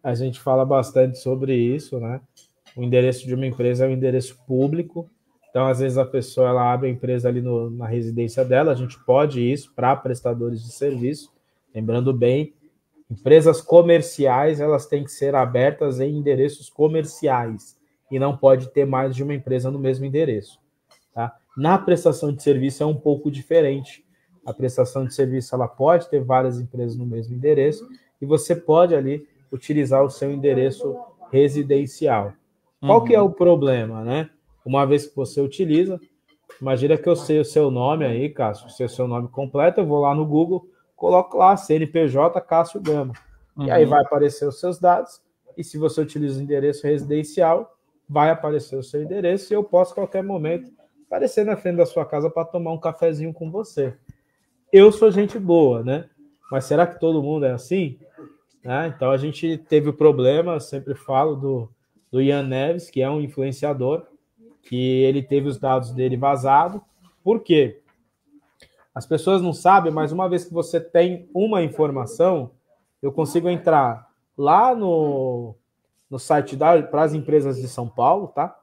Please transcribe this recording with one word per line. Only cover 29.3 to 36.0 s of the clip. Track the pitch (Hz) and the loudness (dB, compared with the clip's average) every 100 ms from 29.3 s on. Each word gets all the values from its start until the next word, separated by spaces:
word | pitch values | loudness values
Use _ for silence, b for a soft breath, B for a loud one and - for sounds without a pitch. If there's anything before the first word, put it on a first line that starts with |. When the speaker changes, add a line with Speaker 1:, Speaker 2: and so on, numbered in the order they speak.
| _ _ | _ _
Speaker 1:
utilizar | 131 - 151 131 135 | -14 -4 -2 2 2
o | 139 | 2
seu | - 139 | -2 -8
endereço | 143 143 127 131 - 139 - - _ - | -2 0 2 -2 -4 -10 -10 -16 _ -2
residencial. | 135 143 143 139 139 135 - 151 113 101 - _ _ _ _ | 2 2 2 0 0 0 -4 0 0 -4 -12 _ _ _ _
Qual | 139 226 | 4 4
que | 233 | 6
é | 220 | 4
Speaker 2:
Uhum. | 202 | 4
Speaker 1:
o | |
problema, | - 175 165 139 127 110 110 | 4 4 4 2 0 -2 -8
né? | 113 143 156 _ _ _ | -4 -4 -6 _ _ _
Uma | 127 135 139 | -4 0 2
vez | 143 | 0
que | 143 - | 0 -8
você | 127 143 | -6 -4
utiliza, | 139 139 180 156 190 180 | -4 -4 0 0 0 -4